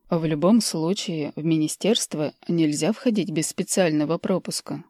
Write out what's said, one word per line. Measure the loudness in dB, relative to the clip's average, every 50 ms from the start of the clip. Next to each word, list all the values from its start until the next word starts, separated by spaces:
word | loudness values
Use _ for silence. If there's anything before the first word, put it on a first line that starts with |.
| _ _
В | -2 -2 0
любом | 0 0 2 4 6 6 6
случае, | 4 2 -2 -2 -2 -2 -2 -2 -4 -6 -6 -4 -6 -6 -6
в | -4 0
министерство | 0 2 2 2 0 -2 -2 0 0 0 0 -2 -4 -4 -4 -4 -4 -6 _ _ -2
нельзя | 0 2 2 2 2 0 0 0
входить | 0 0 0 0 0 0 -2 -2
без | -2 -2 -4 -2
специального | -4 -6 -6 -2 0 2 2 2 2 2 0 0 -2 -2
пропуска. | -2 -2 -2 -2 -4 -6 -8 -8 -8 -8 -10 -10 -12